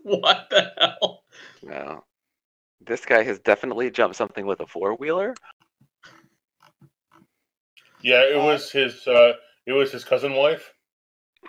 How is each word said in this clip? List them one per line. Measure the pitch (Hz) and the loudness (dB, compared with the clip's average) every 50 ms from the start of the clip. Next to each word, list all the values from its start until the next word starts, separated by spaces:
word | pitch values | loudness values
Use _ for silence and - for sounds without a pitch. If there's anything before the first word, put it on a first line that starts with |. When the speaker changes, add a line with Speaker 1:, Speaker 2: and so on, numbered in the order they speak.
| - | -6
Speaker 1:
what | 208 - - - - - - - - | -4 -4 0 0 0 0 -2 -4 -2
the | 214 196 190 - - - | 0 0 0 -2 -2 -2
hell? | - - - - 214 185 - - _ _ _ - - - - _ | -2 -2 -2 -4 -6 -6 -6 -12 _ _ _ -20 -20 -20 -20 _
Speaker 2:
No. | - - 73 69 71 71 78 - - _ _ _ _ _ _ _ _ _ _ _ _ _ _ _ _ | -20 -16 -14 -14 -12 -14 -16 -16 -20 _ _ _ _ _ _ _ _ _ _ _ _ _ _ _ _
This | - 117 - - | -8 -8 -6 0
guy | - 123 113 110 | 2 2 2 2
has | 127 101 92 | 0 -4 -2
definitely | - 110 104 - - 131 110 113 127 120 | 0 0 0 0 -2 -4 -6 -4 -6 -4
jumped | - 123 113 92 92 | 0 0 -2 0 -2
something | - 113 104 - 107 98 | -4 -8 -6 -6 -8 -6
with | 101 95 - | -6 -6 -6
a | 82 | -8
four-wheeler. | - - 82 92 101 113 120 139 156 165 185 196 240 247 - - - - _ _ _ _ _ _ _ _ _ - - - _ _ _ _ _ _ _ _ _ _ _ _ _ _ _ _ _ _ _ _ _ _ _ _ _ _ _ _ _ _ _ _ _ _ _ _ _ | -12 -8 -6 -4 -4 -4 -6 -6 -6 -6 -4 -6 -8 -10 -14 -20 -20 -20 _ _ _ _ _ _ _ _ _ -20 -20 -20 _ _ _ _ _ _ _ _ _ _ _ _ _ _ _ _ _ _ _ _ _ _ _ _ _ _ _ _ _ _ _ _ _ _ _ _ _
Speaker 3:
Yeah, | - 123 127 123 135 | 0 2 4 4 4
it | 139 147 | 4 4
Speaker 4:
Uh, | 143 143 | 2 2
Speaker 3:
was | 151 151 143 - - | 2 2 0 -2 -4
his, | - 139 131 120 117 - - | -2 -2 -2 -2 -4 -6 -4
uh, | 127 120 120 120 120 117 - - _ _ _ _ | 2 6 6 6 6 4 0 -10 _ _ _ _
it | 123 135 | -2 0
was | 139 135 135 | 0 0 0
his | 131 117 - | -4 -10 -4
cousin | - 131 127 135 139 135 | -2 -2 -2 -2 -2 0
wife. | 135 143 151 160 143 - - _ _ _ _ _ _ _ _ _ _ _ _ _ _ - | 2 2 2 0 -2 -8 -16 _ _ _ _ _ _ _ _ _ _ _ _ _ _ -6